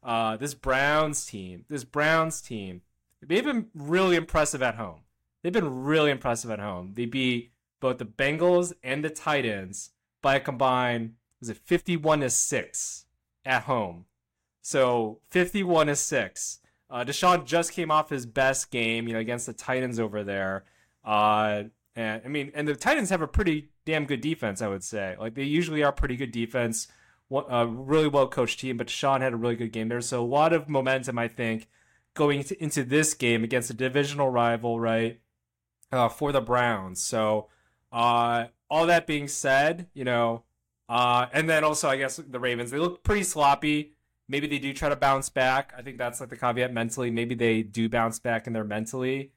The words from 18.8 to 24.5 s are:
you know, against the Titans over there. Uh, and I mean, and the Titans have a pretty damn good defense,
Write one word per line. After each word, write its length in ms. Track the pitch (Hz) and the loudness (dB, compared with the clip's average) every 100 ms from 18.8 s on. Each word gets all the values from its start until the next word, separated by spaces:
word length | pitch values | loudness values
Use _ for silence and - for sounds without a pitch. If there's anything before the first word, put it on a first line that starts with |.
| 113 113 117 | 0 0 -2
you 60 | |
know, 60 | 113 | -4
against 260 | 110 120 120 | -4 -4 -6
the 80 | |
Titans 460 | 117 - 127 127 117 | -12 -4 -2 -2 -2
over 240 | 113 107 | -4 -4
there. 420 | 101 98 95 95 _ _ _ _ - | -6 -4 -4 -6 _ _ _ _ -2
Uh, 580 | 107 107 107 107 104 107 _ _ - | 4 6 4 2 0 -6 _ _ -8
and 260 | 110 110 | -6 -6
I 40 | 117 | -6
mean, 240 | 147 139 151 | -6 -6 -4
and 120 | 147 | -4
the 80 | 143 | -2
Titans 340 | - 302 196 | 2 2 2
have 120 | 185 | -2
a 60 | 156 | 0
pretty 420 | - 196 156 143 _ - | 0 2 0 -4 _ -4
damn 200 | 156 143 | -2 0
good 160 | 139 | -2
defense, 400 | 135 160 113 | -2 -2 -2